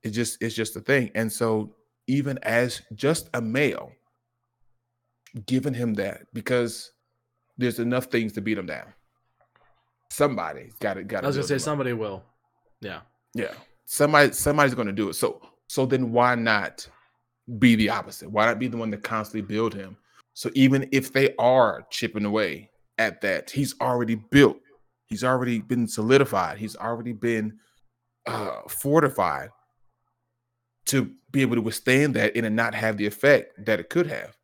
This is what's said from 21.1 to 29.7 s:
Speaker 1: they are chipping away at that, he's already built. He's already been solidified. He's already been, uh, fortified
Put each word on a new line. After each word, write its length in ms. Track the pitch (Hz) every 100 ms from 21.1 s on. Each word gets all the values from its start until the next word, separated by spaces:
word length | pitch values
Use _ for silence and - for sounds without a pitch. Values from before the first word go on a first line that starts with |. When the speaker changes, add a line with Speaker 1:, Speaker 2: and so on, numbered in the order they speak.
Speaker 1:
they 220 | 135 135 -
are 480 | 120 131 113 87 -
chipping 340 | - 113 107 104
away 460 | 107 98 76 - _ _ -
at 240 | 110 85
that, 280 | 101 87 -
he's 260 | 135 135 -
already 340 | 127 123 113 113
built. 420 | 107 139 127 - _ _ _ _ _
He's 160 | 107
already 360 | 127 131 123 113
been 280 | 104 123 113
solidified. 720 | - 110 135 139 101 85 101
He's 180 | 107 -
already 380 | 113 117 117
been, 460 | 110 120 113 107 107 _ _ _ _ _ _ -
uh, 360 | 113 104 55 -
fortified 840 | - 139 151 147 - 90 69 67 _ _